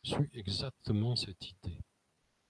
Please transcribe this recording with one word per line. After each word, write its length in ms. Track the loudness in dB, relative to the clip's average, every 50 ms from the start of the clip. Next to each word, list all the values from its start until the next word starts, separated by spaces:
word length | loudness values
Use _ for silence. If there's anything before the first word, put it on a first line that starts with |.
| -4
suit 260 | 0 2 2 2 2 -2
exactement 800 | -4 -4 -2 -2 -2 -2 -4 -6 _ 0 2 4 4 4 4 2
cette 340 | 2 0 -2 -6 -10 -12 -12
idée. 300 | -12 -8 -8 -6 -6 -6 -10 -14 _ _ _ _ _ _ _ _ _ _ _